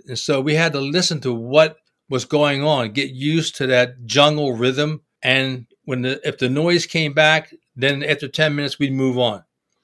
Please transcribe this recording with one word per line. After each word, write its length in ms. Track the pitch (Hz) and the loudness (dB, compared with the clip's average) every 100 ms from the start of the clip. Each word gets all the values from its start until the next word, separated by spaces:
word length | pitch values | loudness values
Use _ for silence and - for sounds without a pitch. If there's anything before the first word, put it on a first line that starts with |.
| - | -14
And 120 | 120 | -8
so 240 | - 139 | -2 -2
we 120 | 139 | 0
had 200 | 151 165 | 0 0
to 60 | 143 | -2
listen 400 | 139 170 180 151 | -2 -2 -2 -4
to 120 | 123 | -4
what 460 | 117 120 143 160 - _ _ - | -6 2 4 4 2 _ _ -6
was 160 | 131 - | -6 0
going 360 | 147 147 139 | 2 2 2
on, 300 | 147 143 113 | 0 0 -2
get 180 | 107 135 | -4 -6
used 460 | 131 147 160 156 - | -4 -2 0 -2 -4
to 100 | 131 | 0
that 360 | 123 123 - | 2 2 -2
jungle 480 | 117 139 147 151 143 | -2 4 4 4 -2
rhythm. 500 | 113 127 131 151 151 _ _ | 0 0 0 -2 -4 _ _
And 440 | 131 131 131 127 117 _ | 0 0 0 -6 -12 _
when 180 | - 127 | -8 -4
the, 180 | 123 135 | -4 -4
if 140 | 147 - | -6 -2
the 120 | 127 | -2
noise 340 | 139 170 175 | 0 2 0
came 300 | - 165 151 | 0 -2 -2
back, 400 | 143 156 156 156 - _ | 2 4 2 -2 -18 _
then 280 | 123 139 139 | -4 -2 0
after 260 | 147 143 139 | -2 -4 -4
ten 260 | - 156 | -2 0
minutes, 240 | 147 143 - | 0 -4 -4
we'd 140 | 147 | -2
move 260 | 135 131 123 | 0 0 0
on. 240 | 120 101 _ _ _ _ | 0 -2 _ _ _ _